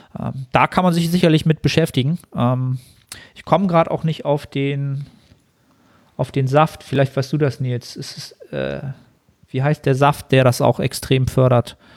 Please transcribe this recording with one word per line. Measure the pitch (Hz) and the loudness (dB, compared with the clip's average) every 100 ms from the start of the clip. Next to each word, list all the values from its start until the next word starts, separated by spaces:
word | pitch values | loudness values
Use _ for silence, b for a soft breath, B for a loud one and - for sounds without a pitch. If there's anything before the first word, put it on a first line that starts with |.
| B - | B -10
Ähm, | - 135 131 | -8 -8 -2
da | 123 139 | 2 2
kann | - | 2
man | 180 | 2
sich | 170 165 | 2 0
sicherlich | 180 175 156 160 | 2 4 4 2
mit | 156 | 0
beschäftigen. | 135 - 160 - 131 175 - - | 0 0 0 0 -2 -4 -6 -2
Ähm, | 120 127 127 131 B B B B B - | -2 0 -2 -6 B B B B B -20
ich | - | -2
komm | 165 190 | 0 2
grad | 170 165 | 2 2
auch | 160 | -2
nicht | 160 151 147 | -4 -4 -2
auf | 147 - | -2 -2
den, | 139 139 143 139 139 143 b b _ _ _ b b b b b - | -4 -4 -2 -4 -6 -10 b b _ _ _ b b b b b -8
auf | - | -4
den | 143 131 | -2 0
Saft. | 143 156 - | 2 2 -2
Vielleicht | - 135 135 - | -4 0 0 -2
weißt | 131 | -4
du | 151 | -2
das, | 147 - | -2 -2
Nils. | 131 120 - - | -4 -6 -8 -14
Es | 143 - | -14 -14
ist, | - - - | -18 -20 -12
äh, | - 67 69 139 - b _ _ _ _ | -8 -6 -8 -10 -12 b _ _ _ _
wie | 127 | -4
heißt | 143 151 143 | -2 0 0
der | 135 | 2
Saft, | 143 - - | 2 2 0
der | 131 | 4
das | 127 123 | 4 2
auch | 127 - | 0 0
extrem | - - - 131 127 | -2 -4 -2 0 2
fördert? | - 127 123 - - B | 2 4 2 0 -8 B